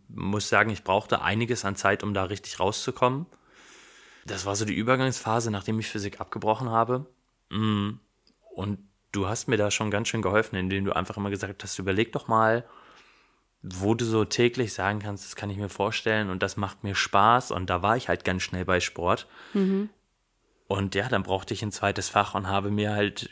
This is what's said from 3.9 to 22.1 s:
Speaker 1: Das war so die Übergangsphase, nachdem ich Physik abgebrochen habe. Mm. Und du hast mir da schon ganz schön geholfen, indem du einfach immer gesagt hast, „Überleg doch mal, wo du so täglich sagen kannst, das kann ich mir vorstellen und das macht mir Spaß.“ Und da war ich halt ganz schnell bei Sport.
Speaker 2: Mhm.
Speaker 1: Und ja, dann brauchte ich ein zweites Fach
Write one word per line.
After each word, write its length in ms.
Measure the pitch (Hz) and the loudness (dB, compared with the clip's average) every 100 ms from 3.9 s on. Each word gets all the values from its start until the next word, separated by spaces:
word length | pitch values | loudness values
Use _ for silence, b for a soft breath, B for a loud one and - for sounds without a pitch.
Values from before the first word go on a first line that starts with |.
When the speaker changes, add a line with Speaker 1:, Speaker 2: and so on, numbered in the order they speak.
| b b b | b b b
Speaker 1:
Das 220 | b 95 98 | b -6 -2
war 80 | |
so 100 | 101 | -2
die 100 | 107 | 0
Übergangsphase, 760 | - 113 131 131 - 113 117 117 | 0 2 2 2 0 0 0 0
nachdem 300 | 101 104 110 | -2 -2 -2
ich 80 | 104 | -2
Physik 320 | 110 98 - | -4 -6 -6
abgebrochen 500 | - 107 104 110 123 | -10 -2 0 0 2
habe. 360 | 113 113 127 151 _ _ _ - | 2 2 0 -4 _ _ _ -8
Mm. 440 | 104 110 104 101 123 _ _ _ _ - | -2 0 0 -2 -6 _ _ _ _ -16
Und 240 | - 101 98 - _ _ | -8 -6 -6 -10 _ _
du 160 | 101 95 | -2 -2
hast 220 | 117 - | -2 0
mir 80 | 110 | 2
da 160 | 104 | 2
schon 180 | - 107 | 0 0
ganz 160 | 101 113 | 0 0
schön 140 | 113 | -2
geholfen, 320 | 92 104 110 95 | 2 2 2 -2
indem 280 | 92 98 | -2 0
du 100 | 98 | 0
einfach 220 | - 92 104 | -2 -2 -4
immer 140 | 101 | -4
gesagt 340 | 98 98 95 | -4 -6 -8
hast, 120 | 98 - | -8 -6
„Überleg 320 | 95 95 117 | -2 0 0
doch 160 | 143 - | -2 0
mal, 360 | 110 110 117 - b b b b b b b b _ | 4 4 2 -2 b b b b b b b b _
wo 320 | 92 92 101 | -12 -2 0
du 100 | 113 | 2
so 200 | 117 110 | 2 2
täglich 480 | 104 - 120 123 110 | 2 4 2 2 -4
sagen 260 | - 95 104 | 0 -2 -2
kannst, 240 | 104 101 | -4 -8
das 100 | - | -10
kann 160 | - 104 | -8 -6
ich 60 | 98 | -4
mir 120 | 101 | -4
vorstellen 600 | - 101 - 113 107 101 | -2 -2 0 0 0 0
und 120 | 92 | -2
das 140 | 98 - | -2 -2
macht 280 | 98 - | -4 -4
mir 100 | 101 | -4
Spaß.“ 560 | 98 - 101 107 123 - | -2 2 6 8 6 4
Und 180 | 90 92 | -4 -2
da 140 | 90 | 0
war 140 | 101 123 | 2 2
ich 120 | - | 0
halt 160 | 87 | -2
ganz 180 | - 92 | 0 -2
schnell 220 | - 90 | -2 -4
bei 140 | 90 90 | 0 2
Sport. 480 | - - 87 117 - B B | 0 -2 0 0 -2 B B
Speaker 2:
Mhm. 340 | 202 190 196 208 _ _ _ _ _ _ _ - | 0 2 0 -4 _ _ _ _ _ _ _ -4
Speaker 1:
Und 280 | 98 98 98 | -2 0 -2
ja, 120 | 123 | 0
dann 140 | 101 | -2
brauchte 320 | 95 95 - | 0 -2 -2
ich 80 | 107 | -6
ein 80 | 107 | -6
zweites 380 | - 101 101 | -2 0 0
Fach 260 | 90 | 0